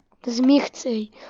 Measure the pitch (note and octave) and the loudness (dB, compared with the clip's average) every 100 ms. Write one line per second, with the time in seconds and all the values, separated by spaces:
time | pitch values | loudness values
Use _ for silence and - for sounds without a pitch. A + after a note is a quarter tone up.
0 | _ _ - A#3 B3+ C#4+ - - C4 A3 | _ _ -8 0 4 4 2 -6 -6 -6
1 | G#3+ - - | -8 -14 -20